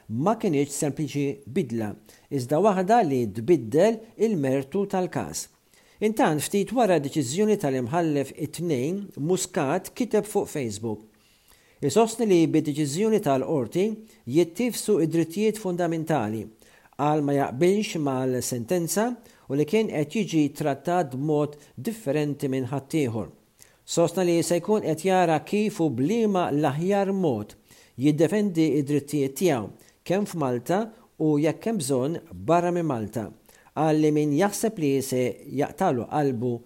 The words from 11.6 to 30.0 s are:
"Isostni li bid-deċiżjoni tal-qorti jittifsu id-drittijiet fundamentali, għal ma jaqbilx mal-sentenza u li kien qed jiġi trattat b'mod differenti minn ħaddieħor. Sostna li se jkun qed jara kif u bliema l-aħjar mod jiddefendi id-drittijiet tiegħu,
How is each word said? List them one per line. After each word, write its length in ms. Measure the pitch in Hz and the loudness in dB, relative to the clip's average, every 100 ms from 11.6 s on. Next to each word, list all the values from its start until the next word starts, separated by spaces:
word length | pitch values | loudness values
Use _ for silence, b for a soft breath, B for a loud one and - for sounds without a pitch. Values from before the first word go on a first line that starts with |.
| b b | b b
"Isostni 420 | 143 202 226 226 226 | 0 4 2 2 2
li 140 | 180 160 | 4 6
bid-deċiżjoni 720 | 156 147 143 151 143 220 214 | 4 0 -2 -2 0 0 2
tal-qorti 680 | 147 135 127 156 113 165 208 214 B B | 2 0 2 -2 -2 -2 -2 -4 B B
jittifsu 760 | - 139 170 - 247 214 - 196 | -2 0 2 0 -2 -2 0 2
id-drittijiet 560 | 160 160 160 180 220 214 | 2 0 -2 0 -2 0
fundamentali, 880 | 190 175 170 165 160 151 107 110 104 - b b b - | -4 -2 -2 -2 0 0 0 -4 -8 -14 b b b -4
għal 260 | 147 156 143 | 0 2 2
ma 80 | 143 | 2
jaqbilx 640 | 123 120 175 202 208 170 | 0 2 2 2 0 -2
mal-sentenza 1120 | 143 131 131 127 117 123 113 180 165 196 233 240 B B B | -2 0 0 -2 -2 -4 -2 -2 0 0 -2 -4 B B B
u 100 | 139 | -2
li 60 | 147 | 2
kien 240 | 214 220 | 2 0
qed 240 | 139 147 220 | -2 -2 -2
jiġi 380 | 175 160 147 147 | 0 2 0 0
trattat 560 | 151 135 - 180 156 | -4 -2 -2 -2 -2
b'mod 460 | 127 147 147 147 151 B - | -4 0 0 0 -4 B -10
differenti 720 | 131 220 - 143 147 135 143 | -8 -6 -2 -2 -2 -2 -2
minn 240 | 131 131 | -2 -2
ħaddieħor. 560 | 139 131 160 135 113 85 - _ _ b b | -6 -4 -2 0 -2 -8 -12 _ _ b b
Sostna 400 | - - 165 165 | -4 0 2 2
li 160 | 180 170 | 2 2
se 200 | 165 170 | 2 0
jkun 260 | 165 214 135 | 2 0 0
qed 160 | 156 | -2
jara 380 | 190 185 175 156 | 2 4 4 2
kif 380 | 151 208 214 202 | 0 0 0 0
u 60 | 160 | 0
bliema 560 | 120 139 233 220 190 165 143 | 0 0 2 2 2 0 0
l-aħjar 560 | 151 143 175 202 196 | 0 0 0 0 0
mod 460 | 196 175 113 104 - b b b | 0 0 0 -4 -14 b b b
jiddefendi 840 | - 139 151 160 202 208 165 160 139 | 0 2 4 4 2 0 2 2 2
id-drittijiet 560 | 135 147 139 147 135 135 | 0 -2 -2 -2 -2 0
tiegħu, 300 | 185 135 101 - b b | 0 0 -2 -12 b b